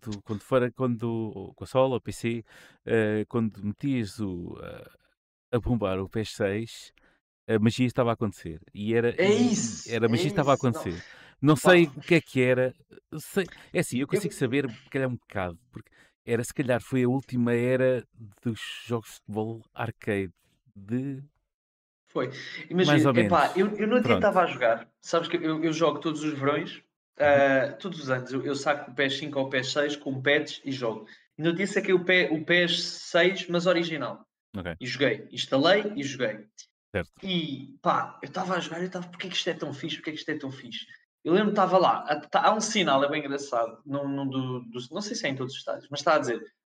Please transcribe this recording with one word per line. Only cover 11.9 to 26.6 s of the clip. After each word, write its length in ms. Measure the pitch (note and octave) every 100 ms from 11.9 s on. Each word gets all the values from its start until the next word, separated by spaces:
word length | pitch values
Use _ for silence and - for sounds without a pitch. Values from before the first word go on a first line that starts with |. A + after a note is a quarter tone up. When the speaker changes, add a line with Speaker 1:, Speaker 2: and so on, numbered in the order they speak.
| C3
Speaker 1:
que 120 | - E3
é 40 |
que 200 | - C3
era. 320 | B2+ B2+ B2+ - _ - - D#3
Sei, 280 | - G3+ - - -
é 80 | F3+
assim, 180 | - A#2+
eu 80 | C#3
consigo 260 | G#3 G3
Speaker 2:
Eu 40 | -
Speaker 1:
saber, 320 | C3 C#3 C3+
se 200 | G#2+ -
calhar, 180 | C#3 C3
um 80 | A#2+
bocado, 420 | - G2+ F2+ E2+ _
porque 180 | A2+ - _ _ _ -
era, 180 | A#2
se 80 | B2
calhar, 260 | - B2+ A#2+
foi 220 | - C3
a 40 | B2
última 460 | B2 - B2+ A#2+
era 500 | A#2+ B2 B2+ C3 B2+ - - G#2+ -
dos 160 | B2 G#2+ - - -
jogos 220 | A#2 -
de 60 | -
futebol 460 | - G#2 A2 A2+ -
arcade. 560 | - A2+ - - G2+ F#2+ - _ _ _ G2
De 460 | G2 B2 C#3 C3+ C#3+ _ _ _ _ _ _ _ _
Speaker 2:
Foi. 160 | D#3 B2+
Speaker 1:
mais 420 | - - - -
Speaker 2:
Imagina, 400 | E3+ E3 D3 C#3
Speaker 1:
ou 60 | B2
Speaker 2:
epá, 220 | G#2+ E3 C3
Speaker 1:
menos. 20 | F3+
Speaker 2:
eu, 200 | G#3 G#3+
eu 80 | G#3+
não 160 | B3
Speaker 1:
Pronto. 120 | A3+
Speaker 2:
tentava 280 | G3 G3+ F#3
a 40 | E3+
jogar. 420 | C3+ A#2 A2+ - _
Sabes 280 | - E3+ D#3+
que 80 | F3
eu, 260 | D#3 D#3
eu 80 | D#3+
jogo 280 | D#3 D#3+ C#3
todos 220 | E3 D3+
os 160 | D3+ C3+
verões, 440 | C#3 D3